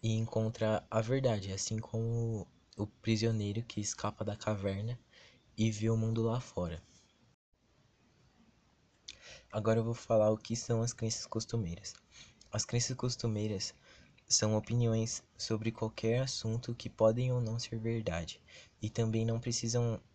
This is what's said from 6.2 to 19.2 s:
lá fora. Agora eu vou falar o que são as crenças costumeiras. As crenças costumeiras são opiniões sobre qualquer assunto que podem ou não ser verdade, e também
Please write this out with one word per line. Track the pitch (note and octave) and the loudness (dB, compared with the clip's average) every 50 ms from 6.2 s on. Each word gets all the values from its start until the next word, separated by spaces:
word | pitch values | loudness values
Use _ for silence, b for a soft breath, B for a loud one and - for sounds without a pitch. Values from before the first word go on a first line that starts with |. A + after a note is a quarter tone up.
| A2+ | 2
lá | A2+ A2+ B2 | 2 2 0
fora. | B2 - - - F2+ E2+ D#2+ D#2+ - - - - _ _ _ _ _ _ _ _ _ _ _ _ _ _ _ _ _ _ _ _ _ _ _ _ _ - _ _ - _ _ _ _ _ _ _ _ _ _ _ _ - - B B B B B B B - | -4 -4 -4 -4 -2 -2 -4 -6 -10 -16 -20 -20 _ _ _ _ _ _ _ _ _ _ _ _ _ _ _ _ _ _ _ _ _ _ _ _ _ -20 _ _ -20 _ _ _ _ _ _ _ _ _ _ _ _ -20 -20 B B B B B B B -6
Agora | G#2+ G#2 A2+ A2 A2+ | -2 2 4 4 4
eu | A2+ | 4
vou | A#2 A#2 | 0 -2
falar | - - - A2+ A2 G#2+ G#2+ | -4 -2 2 4 6 6 6
o | A2 A2 | 4 2
que | - - A2+ | 0 -4 -4
são | A2+ - - A#2 A2+ | -4 0 0 0 2
as | A#2 A#2+ - | 2 0 -2
crenças | - A#2 A2 A2+ - - | -2 -2 -2 -2 -4 -6
costumeiras. | - - A2+ A2+ - - A#2 G#2+ E2+ E2+ - - - - - _ B B B B B B B B - | -4 -4 -6 -4 -2 -2 -2 -2 -2 -4 -8 -10 -16 -16 -16 _ B B B B B B B B -6
As | - G#2+ - | -4 -4 -4
crenças | - - A#2+ A#2+ - C3 | 0 0 0 0 0 -2
costumeiras | B2+ - C3 B2 - - A#2 G#2+ G#2 G#2+ G#2+ G#2 F#2+ - - - B B B B B B B B B _ | -2 -2 -4 -2 -2 -2 -2 0 0 0 -2 -2 -2 -4 -6 -10 B B B B B B B B B _
são | _ - - - G#2+ A2 | _ 2 4 4 4 2
opiniões | G#2+ G#2 - A#2 A#2+ A#2+ A#2 A2+ A2+ A2 A2+ - - - _ _ | 2 2 0 0 2 4 4 4 2 2 0 -4 -8 -10 _ _
sobre | - - - A2+ G#2+ G#2+ A2+ | -12 -2 -2 -2 0 0 -2
qualquer | A2+ - - A2 - - - A2+ A2+ B2 C3 | -2 -2 -4 -4 -4 -2 0 2 2 2 2
assunto | C3 - - - A2+ A2 A#2 B2 - A#2+ | 0 -4 -4 -2 -2 -2 -2 -2 -4 -6
que | - - - | -6 -6 -12
podem | - - A2 A2 A2 A#2+ B2+ B2+ B2+ | 0 6 6 6 6 6 2 2 2
ou | B2 | 0
não | A#2+ A2 A2 A#2+ | 0 0 -2 -4
ser | - - - A2+ | -4 -4 -6 -4
verdade, | A2 A2+ A2+ A#2 G#2+ F#2+ E2 E2+ E2+ E2 - - B B B B B B B _ | -2 -2 -2 0 0 0 -2 -2 -4 -4 -10 -14 B B B B B B B _
e | - G#2+ | -6 -6
também | - - A#2 A2+ A2 A2+ | -2 0 0 2 2 2